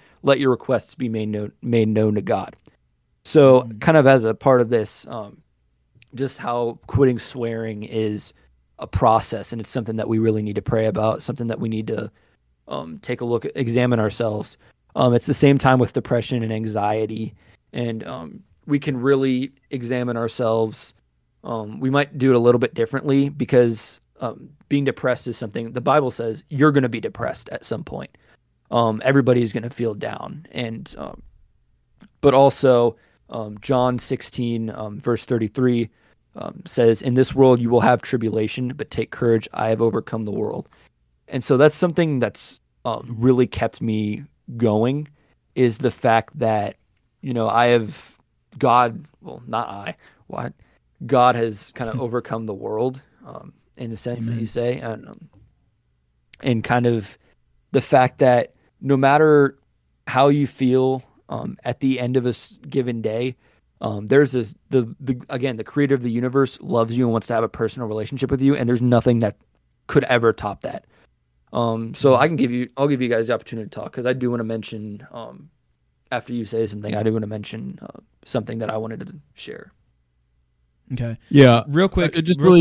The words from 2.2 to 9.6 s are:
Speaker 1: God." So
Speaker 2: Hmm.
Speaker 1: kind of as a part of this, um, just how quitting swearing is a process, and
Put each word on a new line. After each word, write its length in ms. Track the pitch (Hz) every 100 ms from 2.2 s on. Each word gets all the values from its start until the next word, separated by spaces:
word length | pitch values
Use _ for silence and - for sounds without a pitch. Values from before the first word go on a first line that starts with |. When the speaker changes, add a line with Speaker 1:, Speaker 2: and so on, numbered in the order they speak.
Speaker 1:
God." 340 | 92 98 - - _ _ _ _ _ _
So 360 | - 160 139 127
Speaker 2:
Hmm. 160 | 120 104
Speaker 1:
kind 180 | - 156
of 100 | 135
as 180 | 135
a 100 | 113
part 260 | 107 139 127
of 80 | 117
this, 380 | 117 101 - -
um, 340 | 120 104 - _ _ _ _ _ _ _
just 240 | 120 135 -
how 420 | 127 120 117 - -
quitting 320 | - 135 120
swearing 640 | - 131 117 113 113 104
is 480 | 107 113 110 104 - - _ _ _ -
a 60 | -
process, 640 | - 120 110 - 107 95
and 80 | 113